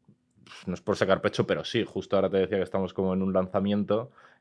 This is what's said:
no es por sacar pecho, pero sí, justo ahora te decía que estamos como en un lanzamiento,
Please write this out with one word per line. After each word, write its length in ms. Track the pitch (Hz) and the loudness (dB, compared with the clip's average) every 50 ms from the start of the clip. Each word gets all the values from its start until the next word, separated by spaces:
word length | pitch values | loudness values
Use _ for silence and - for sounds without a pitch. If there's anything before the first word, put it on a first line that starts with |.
| _ _ _ _ _ _ _ _ - - - - - | _ _ _ _ _ _ _ _ -20 -20 -20 -14 -8
no 80 | - 90 | -8 -8
es 80 | 90 | -6
por 140 | - - 101 | -2 -2 0
sacar 260 | - - 92 95 90 | 0 4 2 2 2
pecho, 240 | - 104 - - 113 | 2 -2 0 0 0
pero 180 | 92 95 78 - | 0 0 -2 -2
sí, 200 | - - 117 101 | -4 -2 -2 -2
justo 300 | - - 98 92 - - | -2 -4 -8 -6 0 0
ahora 140 | 98 95 95 | 2 2 2
te 80 | 92 98 | 2 2
decía 200 | 95 - 104 98 | 2 2 0 -2
que 60 | 90 | -2
estamos 300 | - - 98 95 90 - | -2 -2 -4 -4 -2 -2
como 200 | - 95 95 92 | -2 0 0 0
en 80 | 95 | 0
un 120 | 95 95 92 | 0 2 2
lanzamiento, 800 | 95 92 92 - 101 98 101 104 104 101 - 104 107 120 131 _ - - - _ _ | 0 0 2 0 -2 0 0 0 0 0 0 0 -2 -2 -6 _ -20 -20 -20 _ _